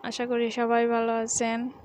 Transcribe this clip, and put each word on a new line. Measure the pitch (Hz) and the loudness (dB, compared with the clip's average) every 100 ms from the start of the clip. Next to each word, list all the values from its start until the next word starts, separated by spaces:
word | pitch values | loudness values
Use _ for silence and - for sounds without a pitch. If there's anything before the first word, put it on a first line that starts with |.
আশা | - 226 247 | -8 -4 -2
করি | 240 233 | 0 0
সবাই | 233 233 233 233 | 0 2 4 4
ভালো | 233 226 | 2 0
আছেন। | 226 226 - 233 233 247 - | 0 -2 0 0 0 -4 -8